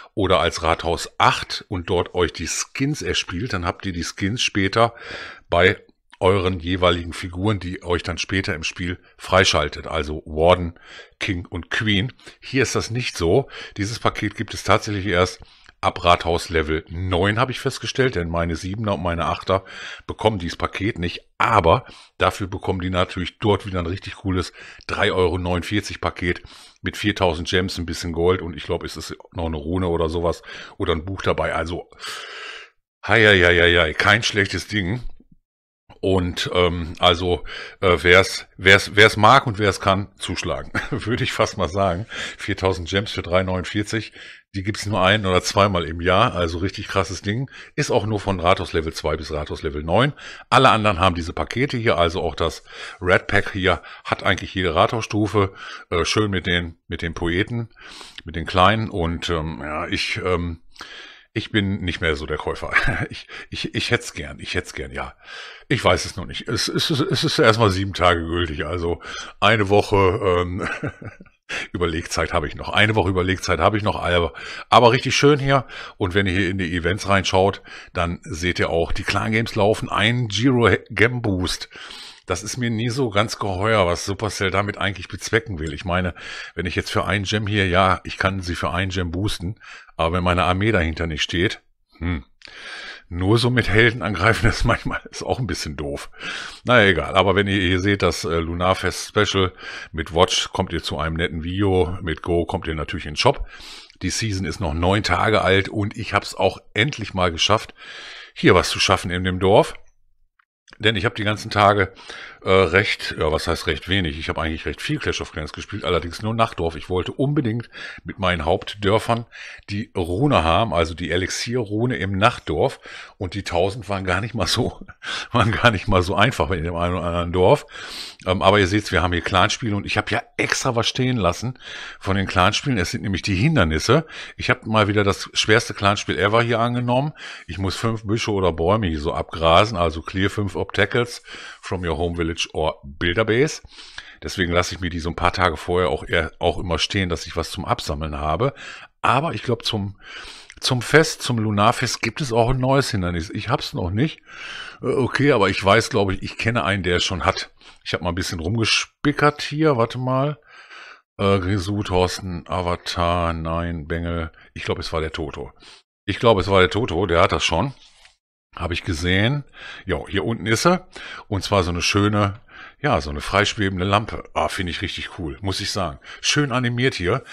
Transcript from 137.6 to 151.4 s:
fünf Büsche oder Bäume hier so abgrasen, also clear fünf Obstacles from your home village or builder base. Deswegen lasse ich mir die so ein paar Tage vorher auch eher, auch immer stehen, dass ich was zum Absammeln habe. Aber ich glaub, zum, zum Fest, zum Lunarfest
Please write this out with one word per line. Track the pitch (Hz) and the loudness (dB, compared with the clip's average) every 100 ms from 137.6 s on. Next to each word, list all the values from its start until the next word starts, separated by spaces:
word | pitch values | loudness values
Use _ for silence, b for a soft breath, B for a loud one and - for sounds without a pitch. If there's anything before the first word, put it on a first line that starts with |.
| 95 - | -4 -2
fünf | 117 113 | -2 -2
Büsche | 107 113 - | -2 -2 0
oder | 98 92 | 2 2
Bäume | 82 85 107 95 | 2 2 2 0
hier | 78 | -2
so | 76 | -2
abgrasen, | 64 - 82 82 85 107 98 | -4 -6 0 6 6 6 2
also | 85 78 | -2 -2
clear | - 95 98 | -6 -2 -2
fünf | - 101 - | 0 -4 -4
Obstacles | 95 - - 123 120 - B B B B | -4 0 0 0 -2 -6 B B B B
from | - 95 87 | -8 -6 -4
your | 76 | -2
home | 87 85 | -2 -2
village | 82 80 - | -2 -2 -4
or | 80 78 - | -2 -2 -4
builder | 69 71 87 90 110 | -12 -4 0 2 2
base. | 113 156 - B B B B B B | 2 0 -2 B B B B B B
Deswegen | - - 87 | -8 -2 2
lasse | 87 90 82 | 2 0 -4
ich | |
mir | 87 | -6
die | 85 | -4
so | 82 | -6
ein | - | -2
paar | 85 | -2
Tage | 92 90 78 | 2 0 0
vorher | - 90 90 | -2 0 0
auch | - - | -2 0
eher, | 87 80 - | 0 0 -2
auch | 87 - | -2 0
immer | 90 80 | -2 -2
stehen, | - 101 92 | 0 0 -2
dass | 82 - | -4 -4
ich | 82 | -6
was | 80 | -6
zum | - 82 | -6 -4
Absammeln | 87 - 76 78 73 | -4 -4 -6 -4 -4
habe. | 76 82 131 B B B B _ | -2 0 -2 B B B B _
Aber | - 120 147 | 2 2 0
ich | 110 | -4
glaub, | - 117 - | -4 -4 -2
zum, | 107 98 98 B B B B B - | -4 -4 -10 B B B B B -8
zum | - 127 | -2 -2
Fest, | - 147 156 - | 4 4 4 0
zum | - | -2
Lunarfest | 120 | 0